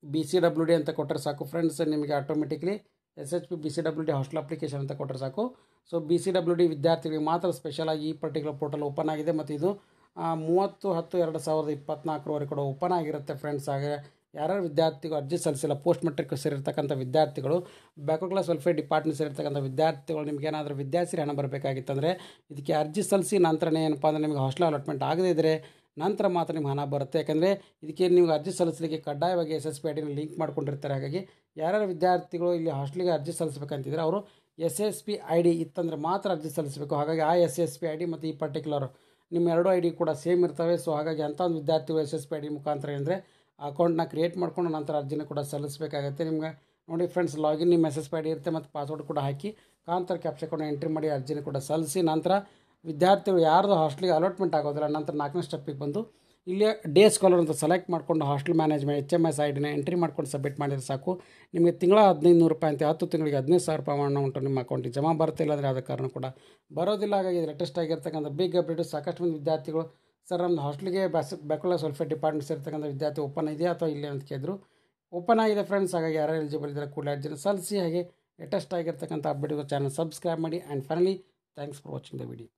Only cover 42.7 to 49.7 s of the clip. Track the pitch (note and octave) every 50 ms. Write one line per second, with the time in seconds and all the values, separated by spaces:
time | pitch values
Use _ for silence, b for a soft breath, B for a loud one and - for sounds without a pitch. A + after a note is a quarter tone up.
42.7 | D3 C#3 C#3 C#3+ D3 C#3+ C#3 D3+ F3+ F#3+ F#3+ b b b b b b _ D3 D3
43.7 | C#3+ C#3+ E3+ F3 E3+ D#3+ E3 D#3+ - D3+ E3 F3 E3+ F#3 F3 E3 D#3+ - F3 E3
44.7 | D#3 D#3 D3 D3 D3+ D3 C#3+ C3+ D3+ D3 D3+ D3 D3+ C#3+ C#3+ C#3+ - C#3+ D3 D3
45.7 | C#3+ - D#3 D3 D3+ C#3+ C#3 C#3+ C#3 C#3 E3+ D#3+ D#3+ D#3 D#3 D#3+ D#3 b b b
46.7 | b b b - E3 E3 F3 E3+ F3 F#3 F3 E3+ C3+ D3+ D#3 D3+ D3+ D3+ E3+ F3
47.7 | F3 E3 E3 D#3 C3+ D#3 D#3 C#3 - E3 D#3 D#3 D#3+ C#3+ C#3+ F3 D#3+ D#3+ D3+ -
48.7 | _ D3+ C#3+ C#3+ D#3 D3+ D3 - D#3 D3 C3+ C#3 C#3 C#3 G3 G3+ A3 b b b